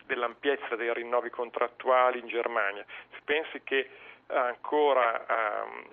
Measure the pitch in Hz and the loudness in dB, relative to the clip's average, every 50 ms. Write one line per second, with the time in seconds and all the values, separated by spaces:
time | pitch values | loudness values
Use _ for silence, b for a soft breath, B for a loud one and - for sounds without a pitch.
0 | - - 135 123 120 117 117 - - 143 139 - - - 120 110 117 117 117 117 | -10 -6 -4 -2 -2 -4 -4 -2 -2 0 0 0 -2 -4 -4 -2 -2 -2 -2 -4
1 | 117 117 120 120 117 117 - - 123 117 - - 123 117 - - - 127 131 127 | -4 -2 0 0 0 -2 -4 -6 -6 -6 -4 -4 -4 -4 -4 -2 0 4 4 6
2 | 127 127 123 120 117 117 110 117 117 120 117 117 104 98 101 104 107 B B B | 6 4 2 0 -4 -4 -4 -2 -2 0 0 0 0 -2 -2 -6 -10 B B B
3 | B B - - - - 147 151 160 - - 131 - - 135 135 127 B B B | B B -20 -10 -4 -2 0 0 -2 -4 -8 -12 -6 -2 0 0 0 B B B
4 | B B B B B - - 143 127 123 120 - - - - 151 151 143 135 127 | B B B B B -2 0 0 0 0 -2 -6 -4 0 2 4 6 6 6 6
5 | 123 117 113 - - - 120 113 110 107 104 104 107 107 113 120 - - | 4 4 2 0 -2 0 0 0 2 0 0 -2 -4 -6 -10 -12 -16 -16